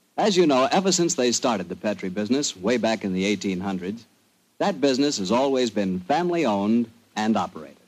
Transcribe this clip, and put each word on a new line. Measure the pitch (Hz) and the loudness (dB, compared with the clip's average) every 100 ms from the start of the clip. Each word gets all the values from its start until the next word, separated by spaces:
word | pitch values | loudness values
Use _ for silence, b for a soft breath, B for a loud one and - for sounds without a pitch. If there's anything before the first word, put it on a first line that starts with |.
| _ - | _ -2
As | 208 180 | 2 4
you | 165 | 4
know, | 131 131 | 4 4
ever | 170 190 | 2 2
since | 180 170 | 0 0
they | - 123 | 2 0
started | 113 131 107 87 | 2 0 -2 -4
the | 87 | -6
Petri | 107 101 95 | -4 -4 -6
business, | 92 104 131 147 - | -6 -2 -2 -2 -4
way | 98 120 | 0 0
back | 110 113 | 0 -2
in | 101 | -2
the | 92 | -2
eighteen | 98 101 101 90 | 0 0 -2 -4
hundreds, | 95 95 90 110 - _ _ _ _ _ | -4 -4 -6 -10 -14 _ _ _ _ _
that | 185 156 | -4 2
business | 139 127 143 139 | 0 2 0 0
has | 92 | 0
always | 117 139 131 123 | 2 2 2 0
been | 107 95 92 | 0 -2 -4
family-owned | 90 147 175 170 135 101 104 117 113 - _ - | 0 0 0 0 0 2 2 2 0 -8 _ -2
and | 107 104 | 0 0
operated. | 90 82 71 - | -2 -8 -18 -20